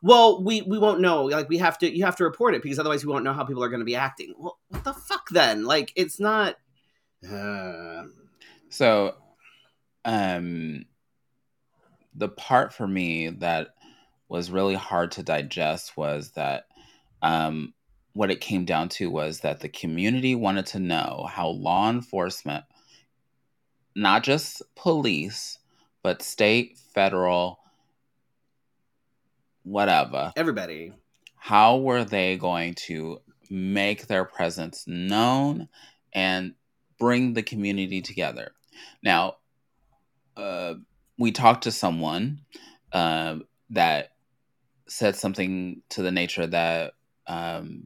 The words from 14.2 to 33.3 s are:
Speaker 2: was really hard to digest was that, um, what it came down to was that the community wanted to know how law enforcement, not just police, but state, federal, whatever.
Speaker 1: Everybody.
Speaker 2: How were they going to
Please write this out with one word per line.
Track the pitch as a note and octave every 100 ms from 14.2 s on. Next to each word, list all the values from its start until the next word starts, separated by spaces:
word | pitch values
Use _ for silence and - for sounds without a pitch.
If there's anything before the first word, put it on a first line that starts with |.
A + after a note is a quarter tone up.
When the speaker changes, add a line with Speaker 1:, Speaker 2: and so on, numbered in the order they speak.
| -
Speaker 2:
was | F2+ F2
really | F#2 G2 F#2+
hard | - F2+ F2
to | -
digest | E2+ D2+ C#2+ - D#2 D#2 - -
was | D2+ D2 C#2+
that, | - C#2+ C#2 - _ - _ _ -
um, | E2 D#2+ D#2 D#2+ D2+ - _ _ _
what | G#2 G2+
it | F#2
came | - G2 F2+
down | D#2+ E2+
to | - F#2
was | D#2 D#2 D#2+
that | D#2 D2
the | D2+
community | - E2 E2 G2+ B2+ C3 B2
wanted | G#2 G2 F#2+
to | G2+
know | F#2 D#2+ - C2+ -
how | - E2
law | E2+ E2 F2+ G#2+
enforcement, | A#2+ A#2 G2 F2+ - D2 D2 - _ _ _ _ _ _ _ _ _ _ _ _
not | G2 G#2 G#2
just | A#2+ D3 - - - -
police, | F#3 D#3+ C3 D#2+ E2+ G#2+ - - _ _ _ _
but | F#2 F2+
state, | - - G#2 A2+ A#2+ -
federal, | _ - G2 F#2+ F2+ F2 F2+ F#2 _ _ _ _ _ _ _ _ _ _ _ _ _ _ _ _ _ _ _ _
whatever. | F2+ G2+ G2+ E2 C2 C2+ D2+ -
Speaker 1:
Everybody. | E3 A2 F2 D#2 E2 - _ _ - _
Speaker 2:
How | - G#2 A2 B2+
were | C3+ B2 G#2+
they | G2+ F#2 F#2
going | F2+ F2 E2+ F2 -
to | D#2+ D#2+ E2 _